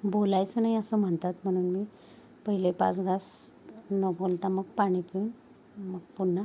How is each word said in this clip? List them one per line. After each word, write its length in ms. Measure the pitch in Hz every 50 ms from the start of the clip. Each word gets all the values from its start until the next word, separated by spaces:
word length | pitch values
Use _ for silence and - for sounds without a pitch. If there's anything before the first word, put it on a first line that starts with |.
| -
बोलायचं 580 | 202 190 214 208 196 196 185 196 190 - 233
नाही 140 | 226 226 226
असं 220 | 220 208 - 220 214
म्हणतात, 360 | 208 190 170 165 - 180 180 175 -
म्हणून 200 | 196 185 185 180
मी 200 | 180 180 190 208 208 - - - - - - - - - - - -
पहिले 240 | 208 190 185 180
पाच 300 | 180 180 190 190 185 180
घास 520 | 190 190 185 196 - - - - - - - - - - - - - -
न 200 | 202 196 190 190 175 170
बोलता 280 | 185 185 180 170 185 190
मग 160 | 190 190 196
पाणी 380 | - - - 208 196 185 185
पिऊन 280 | 175 180 - 190 202 226 240 - - - - - - - - 208
मग 220 | 196 185 185 180 170 - - -
पुन्हा 260 | 196 185 175 180 208